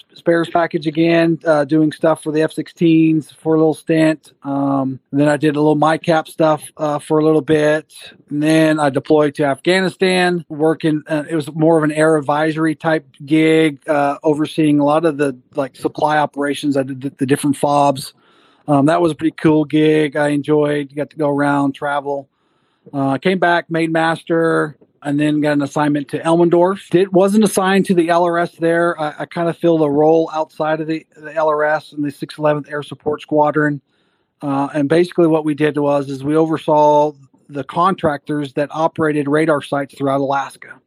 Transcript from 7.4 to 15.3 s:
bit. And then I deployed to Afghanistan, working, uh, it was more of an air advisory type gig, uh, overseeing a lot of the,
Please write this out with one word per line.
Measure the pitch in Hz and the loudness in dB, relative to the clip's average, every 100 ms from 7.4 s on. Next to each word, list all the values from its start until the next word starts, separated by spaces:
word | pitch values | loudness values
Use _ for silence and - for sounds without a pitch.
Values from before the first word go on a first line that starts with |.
bit. | 135 151 151 156 - - - - - | 2 0 2 0 -4 -20 -20 -20 -10
And | 147 | -4
then | 156 160 156 156 | 0 2 2 2
I | 147 | 0
deployed | 135 - 151 147 | -2 0 2 2
to | 147 | 0
Afghanistan, | 143 135 170 185 185 - 185 185 180 175 - | -4 -2 0 0 0 -2 0 2 0 -2 -6
working, | 147 160 151 165 151 - | -2 -2 0 -2 -2 -4
uh, | 156 143 | -6 -4
it | 160 | -6
was | 147 | -6
more | 160 156 165 | 0 2 4
of | |
an | 151 | 2
air | 156 156 156 | 2 2 2
advisory | 139 147 160 156 165 | 0 -2 -2 -2 -2
type | 147 165 160 135 - 143 | -2 -2 -4 -6 -16 -2
gig, | 156 160 160 160 139 - | 2 4 4 2 -2 -4
uh, | 147 143 143 | 0 0 -2
overseeing | 160 147 151 - 151 147 | -2 -2 -2 -2 0 2
a | |
lot | 143 156 | 2 2
of | 165 139 | 0 0
the, | 143 | -4